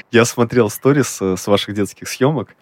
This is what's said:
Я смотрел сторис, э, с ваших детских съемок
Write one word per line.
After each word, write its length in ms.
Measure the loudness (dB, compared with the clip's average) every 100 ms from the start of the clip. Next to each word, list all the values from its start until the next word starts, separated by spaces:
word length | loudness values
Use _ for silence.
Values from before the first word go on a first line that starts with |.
| 0
Я 120 | 2
смотрел 460 | 2 2 0 2 0
сторис, 480 | 0 0 2 0 -2
э, 140 | -4 -2
с 100 | 0
ваших 260 | 0 0
детских 340 | -4 -4 -6 -10
съемок 480 | -2 0 0 -6 _